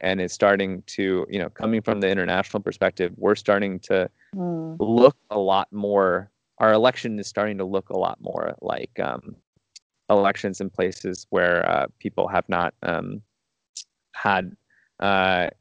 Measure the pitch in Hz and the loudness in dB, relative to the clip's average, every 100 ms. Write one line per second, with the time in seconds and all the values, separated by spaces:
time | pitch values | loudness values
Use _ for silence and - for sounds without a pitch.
0 | 92 95 90 - 101 101 95 92 - - | -2 -2 -2 2 4 4 0 -6 -8 -4
1 | 95 92 - 98 85 - 110 113 107 104 | 0 0 -2 -4 -6 -4 -2 0 0 0
2 | 95 98 87 92 - 107 - - 92 - | 2 2 0 0 -2 -4 -4 0 0 0
3 | 90 95 98 107 - 101 101 92 - 98 | -4 0 0 2 2 2 0 -6 -2 0
4 | 90 _ _ 196 175 165 160 165 110 117 | 0 _ _ -8 -6 -6 -6 -4 0 6
5 | 131 - - 107 95 95 - 104 101 101 | 6 6 -4 -2 2 2 0 -4 0 2
6 | 95 90 101 _ _ - 110 107 123 123 | 4 2 -4 _ _ 2 4 6 4 2
7 | 120 107 98 - 107 98 95 95 - 95 | -4 -6 -6 -4 -4 -4 -4 -4 -4 -2
8 | 90 - - - 82 - - - - - | -2 -4 -8 -6 -6 -8 -6 -6 -8 -8
9 | - 62 - - _ _ _ - _ _ | -6 -6 -12 -20 _ _ _ -20 _ _
10 | - 104 98 98 101 92 98 - 92 - | 0 2 2 0 -4 -6 -8 -4 -4 -4
11 | 95 90 - 95 87 87 85 82 65 _ | -8 -10 -4 0 2 2 0 0 -2 _
12 | - 95 95 95 - 87 87 - 87 82 | -8 -4 -2 -2 0 -2 -2 -4 -4 -4
13 | 95 104 - _ _ _ _ - - _ | -4 -10 -14 _ _ _ _ -18 -18 _
14 | _ - 104 95 92 - _ _ _ - | _ -4 0 0 -2 -12 _ _ _ -4
15 | 98 98 95 90 85 - | 0 2 2 2 0 -4